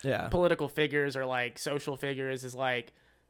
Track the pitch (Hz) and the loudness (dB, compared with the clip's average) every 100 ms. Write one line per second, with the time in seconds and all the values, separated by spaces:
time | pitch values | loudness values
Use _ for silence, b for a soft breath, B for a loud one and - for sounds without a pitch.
0 | 135 113 - 180 175 165 143 - 151 147 | -2 0 0 4 4 4 0 0 2 2
1 | 143 131 131 127 120 123 147 143 147 131 | 0 0 -2 0 -2 -4 -4 -2 -4 -4
2 | 139 131 135 131 127 123 131 123 - - | -4 -2 -2 -4 -6 -2 0 0 -4 -14
3 | _ _ | _ _